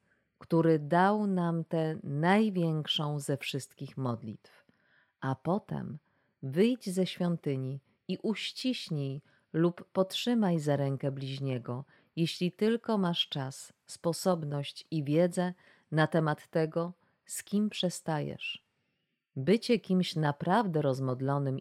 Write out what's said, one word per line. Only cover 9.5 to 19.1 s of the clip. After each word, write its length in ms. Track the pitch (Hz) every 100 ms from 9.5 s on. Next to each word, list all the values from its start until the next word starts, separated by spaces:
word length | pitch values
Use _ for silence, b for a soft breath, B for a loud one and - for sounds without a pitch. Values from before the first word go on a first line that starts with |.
lub 320 | 160 170 - -
potrzymaj 640 | - 190 - 240 240 202 170
za 180 | 147 143
rękę 340 | 139 135 143
bliźniego, 720 | 135 135 135 135 127 120 123 135 b b -
jeśli 360 | 165 - 180
tylko 460 | - 214 233 - 214
masz 300 | 180 175 -
czas, 440 | 147 131 - - _ -
sposobność 1000 | - 170 160 190 175 151 143 139 - -
i 140 | 160
wiedzę 500 | 139 151 180 175 180 180 b b b
na 160 | 156 156
temat 420 | 165 156 151 -
tego, 440 | 165 160 165 170 180 _ _ -
z 160 | -
kim 280 | - 202 214
przestajesz. 960 | - 180 - - 151 143 - - - _ _ _ _ _